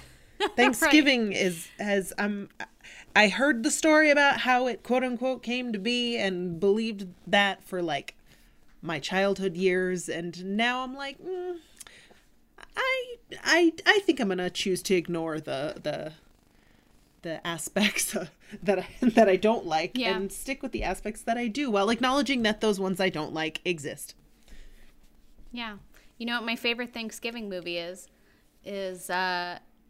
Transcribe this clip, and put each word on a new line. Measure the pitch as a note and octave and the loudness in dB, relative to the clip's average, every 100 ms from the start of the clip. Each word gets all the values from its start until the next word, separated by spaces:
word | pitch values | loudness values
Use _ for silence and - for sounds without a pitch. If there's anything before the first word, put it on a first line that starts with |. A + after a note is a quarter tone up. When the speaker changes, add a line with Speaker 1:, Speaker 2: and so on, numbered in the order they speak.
| - - | -18 -20
Speaker 1:
<laughs> | - - G#4 | -16 -4 -2
Speaker 2:
Thanksgiving | G#4 B3+ A#3 D#4+ D4 C#4+ B3+ G#3+ | 4 4 4 4 4 4 2 0
Speaker 1:
Right. | F#3+ | 0
Speaker 2:
is, | F#3 E3+ - - | -2 -2 -10 -8
has, | G#3 G3+ F#3+ - | -2 -2 -2 -4
um, | G#3 G3+ G3+ - - _ - - - - | -4 -4 -10 -12 -16 _ -20 -20 0 4
I | G#3+ | 4
heard | F#3+ C#4 A#3 | 4 2 2
the | C4+ | 0
story | - D#4+ D#4 D#4 | 2 6 6 8
about | C#4+ C#4+ B3 | 6 6 4
how | A#3+ B3 B3+ | 2 2 2
it, | A#3 | -2
quote | - B3 | -2 0
unquote, | B3+ A#3+ B3+ B3+ | 0 -2 -4 -4
came | - B3 B3 | -4 -4 -4
to | G#3+ | -4
be | G3 A#3+ A#3+ A#3 | -2 0 0 0
and | G3 F3+ F3+ E3 | 0 -2 -4 0
believed | G3 G#3+ A3+ G3+ F#3+ F3 - | 2 2 0 -6 -10 -14 0
that | G3+ G3+ F#3 | 2 2 0
for, | - F#3 | -6 -4
like, | E3+ C#3+ - - - - _ _ - - | -2 -2 -6 -16 -20 -20 _ _ -20 -14
my | D#3 D#3+ | -8 -6
childhood | C#3 F#3+ G3 F#3+ F#3+ E3+ | -2 0 0 0 -2 0
years, | F#3 F3+ F#3 F#3 - | 2 2 0 -2 -4
and | D#3+ E3+ E3 F#3 G3+ | -6 -6 -8 -4 0
now | A#3 B3+ | 0 0
I'm | B3+ | -6
like, | C4+ C#4 C#4 | -8 -10 -10
"Mm, | F4 F#4 F4+ F4 - - - - - - _ _ _ - - - | -8 -8 -6 -10 -14 -20 -20 -20 -20 -20 _ _ _ -20 -12 -4
I, | B4+ C5 B4 A#4+ - - | -2 -2 -6 -12 -16 -6
I, | - D#4+ E4+ E4 - | 2 6 6 4 2
I | G#4 | 4
think | - C4+ | 4 2
I'm | G#3+ | 0
gonna | F#3 F3+ | 0 -2
choose | - G3+ F3+ | -2 -2 0
to | - | 2
ignore | F#3 E3 E3+ E3 D#3 | 2 2 -2 -4 -6
the, | D3+ C3+ C#3+ - | -6 -4 -4 -6
the, | D3+ D3 D#3 D#3 _ _ _ _ _ _ _ _ _ _ | -6 -6 -8 -14 _ _ _ _ _ _ _ _ _ _
the | E3+ D#3+ | -8 -8
aspects | - E3 - - G#3 - - G3 F3 - | -6 -6 -4 2 2 2 -2 -4 -8 -12
<laughs> | - G#3 | -18 -6
that | F3 F#3 | 0 0
I, | F3 - | -2 0
that | B3+ A3+ G#3+ | 4 8 8
I | F#3 | 6
don't | G#3+ A#3 F3 | 4 2 0
like | D#3 F3 B3 | 0 0 -2
Speaker 1:
Yeah. | A#3 F#3+ | -2 0
Speaker 2:
and | G3 | -4
stick | - - C4+ | -6 -8 -8
with | C4 | -6
the | G#3+ | -4
aspects | C#3 F#3+ G#3+ G#3+ | -4 -4 -8 -8
that | - A#3 | -4 -2
I | A#3+ | -2
do | G#3 C#4+ | -2 0
while | G3+ G3 | 2 2
acknowledging | A3+ B3+ C#4 C4 C4+ | 2 2 2 2 2
that | A3 G#3+ | 2 2
those | A3 F#3+ | 2 2
ones | F#3+ F#3+ | 0 0
I | F#3+ | 0
don't | D3+ D3+ | 0 -4
like | D#3+ D#3+ D#3 | -4 -4 -4
exist." | F3+ E3+ C#3 A#2 - - _ _ - - - - - - - _ - - - | -4 -4 -6 -10 -14 -20 _ _ -20 -18 -18 -20 -20 -20 -20 _ -20 -20 -16
Speaker 1:
Yeah. | A#3+ A3+ G3+ - - - - | -10 -10 -12 -18 -20 -20 -10
You | A#3 | -4
know | A#3+ | -4
what | A#3 | -2
my | A#3 | -2
favorite | A#3+ A#3 A#3+ | -2 -2 -4
Thanksgiving | A#3+ A3 - A#3 A#3 G#3 | -8 -10 -8 -10 -8 -8
movie | F#3 E3+ E3+ | -8 -6 -6
is? | E3+ F#3 - _ _ _ _ _ | -8 -12 -18 _ _ _ _ _
Is, | - G3+ F#3+ F#3 - | -10 -8 -6 -8 -4
uh, | F3+ F#3 F3+ F3 F3 - _ _ | -2 0 -2 -4 -10 -16 _ _